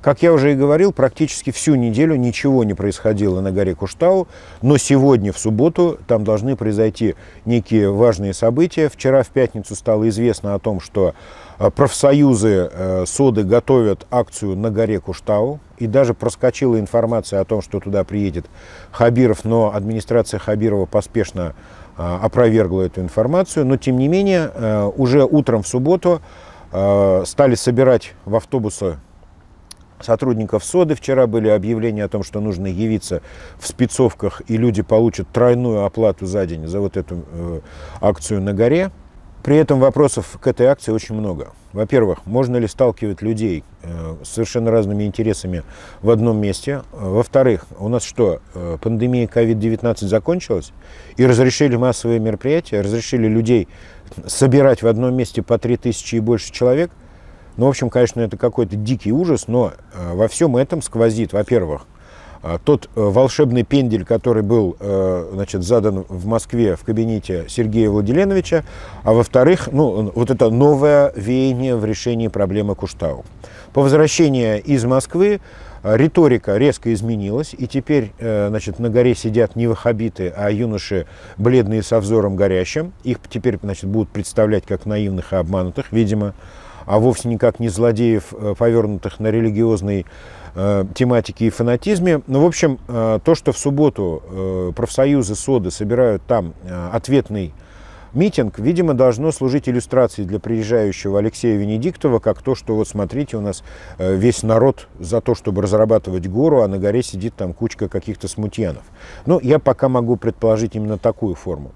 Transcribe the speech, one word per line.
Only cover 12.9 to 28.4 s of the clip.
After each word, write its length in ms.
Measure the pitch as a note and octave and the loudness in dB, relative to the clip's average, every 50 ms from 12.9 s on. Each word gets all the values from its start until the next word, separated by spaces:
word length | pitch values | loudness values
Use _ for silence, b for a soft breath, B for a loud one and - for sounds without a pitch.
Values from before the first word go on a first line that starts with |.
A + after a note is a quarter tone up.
| F#2 F#2 F2+ | -2 -2 -2
соды 380 | F2+ - - C#3 C3+ A2+ G#2+ G#2 | -4 0 2 2 4 4 2 2
готовят 600 | F2+ G#2+ A#2+ - - C3+ B2+ A2+ G#2+ G2 - - _ | 2 2 2 4 4 2 4 4 2 0 -2 -4 _
акцию 460 | - B2 A2+ - - - A2 G2+ F#2+ | -2 -2 -2 -2 -6 -8 -6 -4 -4
на 140 | F#2+ G#2+ A2+ | -4 -4 -4
горе 300 | G#2 G2+ A2+ A2 A2 F#2 | -2 0 0 0 -2 -4
Куштау, 600 | - - F2+ - - - G#2+ G#2 A2 C3 D3 D3 - - - | -4 -8 -12 -8 -4 -2 0 0 0 -2 -4 -8 -14 -20 -10
и 100 | - A#2+ | -8 -6
даже 280 | A2 G#2 C3+ C#3 A#2 A2 | 0 2 2 2 2 0
проскочила 680 | - - A#2 - - - B2+ - - C#3 B2+ A#2 A2 | -2 -4 -6 -4 0 0 0 0 0 0 0 2 0
информация 640 | G2+ - - A#2 A2+ A2+ A#2+ A2+ G2 - - G2 | -2 0 0 0 0 0 -2 -4 -4 -2 -2 -2
о 20 | F#2+ | -2
том, 160 | - A2+ G#2 | 0 -2 -4
что 180 | F#2 - - G2 | -4 -4 -8 -8
туда 240 | F2+ G2+ G2 G2+ | -6 -2 -2 -2
приедет 440 | F#2 - G2+ G#2 G2+ G2 D#2+ E2+ E2 - B B B B B B B B | -2 -2 -4 -4 -4 -4 -4 -6 -10 -10 B B B B B B B B
Хабиров, 520 | - - A#2 A#2+ A#2+ A#2+ B2+ A#2 G#2 - - | -2 2 2 2 4 4 4 2 2 0 -2
но 300 | G#2+ A2+ A#2 A2+ G#2 G2+ | 0 2 2 2 2 0
администрация 680 | G#2 G2 G#2+ A2+ A2 G2+ - A#2+ A#2 G#2+ - - G2 | -4 -6 -4 -6 -6 -4 0 0 0 0 0 -4 -8
Хабирова 460 | - - G#2+ G#2 G#2+ A2 G#2 G2+ F#2 | -4 -4 -2 0 0 0 0 0 -2
поспешно, 680 | - - G#2 G2+ - - A#2 G2+ - - F#2+ F2 D#2+ D2 B B B B B B B B - | 0 -2 -2 -2 -2 -4 -4 -4 -2 -4 -8 -8 -8 -10 B B B B B B B B -8
э, 200 | E2 F2 F2 F2+ | -6 -6 -4 -2
опровергла 640 | G2+ A2+ - C3 B2 A2+ A2 A2 G#2+ F2+ F2 F#2+ F#2 | -4 -2 2 4 4 4 4 4 2 2 0 -2 -2
эту 180 | F2 - - | -2 -4 -6
информацию. 640 | F#2 E2+ - G#2+ A2+ B2 D#3 F3+ F#3+ - - D#3+ C#3+ | -8 -4 -2 -2 0 0 0 0 -2 -2 -2 -2 0
Но, 100 | B2+ C3+ | 0 0
тем 220 | B2+ - C3+ B2+ B2+ | 0 0 0 0 2
не 100 | C3 C#3+ | 2 2
менее, 420 | E3+ F#3+ G3+ G3 F#3+ F3 D#3+ - | 2 2 2 2 2 0 0 -2
э, 380 | - - A#2 A2 G#2+ G#2 G2+ G2+ - | -6 -4 -2 -2 0 0 0 -2 0
уже 280 | - C3+ A#2+ B2+ C#3+ C3+ | 0 0 2 4 4 4
утром 380 | A#2 D#3 D3+ C3+ - A#2 A2 | 4 4 2 2 2 0 0
в 60 | G2+ - | -2 -2
субботу, 540 | - B2+ B2+ D3 F3+ F3+ - F3+ F3 D#3 B B B B B B B B B B | -4 -2 0 2 0 2 2 0 0 0 B B B B B B B B B B
э, 500 | - F#2 G2 G2+ G2+ G2+ G2+ G2 F#2 F#2 F#2 | -4 -2 2 2 4 4 4 4 4 2 0
стали 280 | - - - C#3+ C3+ A#2+ | -2 0 2 4 4 4
собирать 600 | - - B2+ A#2+ A#2 C3 B2+ B2+ G#2+ - - - - - | 2 0 0 2 4 4 4 4 2 0 -6 -20 -18 -8
в 100 | G2+ G2+ | -2 -2
автобусы 600 | A2+ | -2